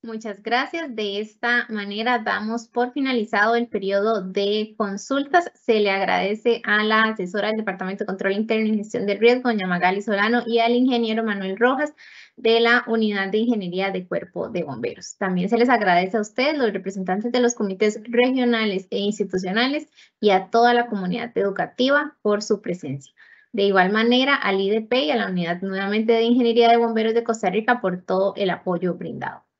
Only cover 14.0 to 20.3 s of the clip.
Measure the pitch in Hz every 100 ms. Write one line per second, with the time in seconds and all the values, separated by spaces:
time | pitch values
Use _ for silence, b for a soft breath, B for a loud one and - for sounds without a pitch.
14 | 180 170 170 175 - 175 151 120 117 -
15 | - - 196 185 185 233 247 233 196 175
16 | 185 220 208 - 269 311 233 196 196 196
17 | 185 180 240 247 240 240 202 190 214 214
18 | 214 233 254 262 240 233 214 190 185 196
19 | 202 208 196 185 185 208 254 302 302 b
20 | b _ 208